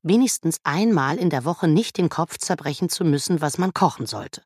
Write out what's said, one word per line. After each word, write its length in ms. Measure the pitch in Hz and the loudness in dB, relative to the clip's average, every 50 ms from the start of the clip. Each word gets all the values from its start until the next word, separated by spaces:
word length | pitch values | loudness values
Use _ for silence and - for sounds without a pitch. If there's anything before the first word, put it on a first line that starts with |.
wenigstens 580 | - 160 196 233 262 233 - - - 165 160 - _ | 2 4 4 4 4 2 0 -2 -2 -4 -4 -2 _
einmal 540 | 143 143 180 214 233 214 156 131 135 151 | -2 -2 0 2 2 4 2 2 0 0
in 120 | - 180 170 | 0 0 0
der 140 | 147 131 120 | 0 0 -2
Woche 240 | 160 175 - - | -2 -2 0 2
nicht 300 | 160 151 185 226 - - | 4 4 4 2 0 -2
den 100 | - 180 | -2 -2
Kopf 300 | 156 - - 170 - - | 0 0 -2 -4 -4 -4
zerbrechen 500 | - - - 180 - 147 147 143 - 190 | -10 -4 -4 -4 -4 -4 -8 -4 -4 -4
zu 160 | 165 - - 185 | -4 -2 0 2
müssen, 380 | 160 143 143 - - 180 156 | 2 2 2 0 0 0 0
was 160 | 151 143 - | 0 -2 -2
man 160 | - 185 185 - | -2 -2 -2 0
kochen 320 | - 196 156 - - 127 | 2 2 2 2 -2 -10
sollte. 360 | - 113 104 98 - - - _ | -8 -8 -10 -10 -12 -16 -18 _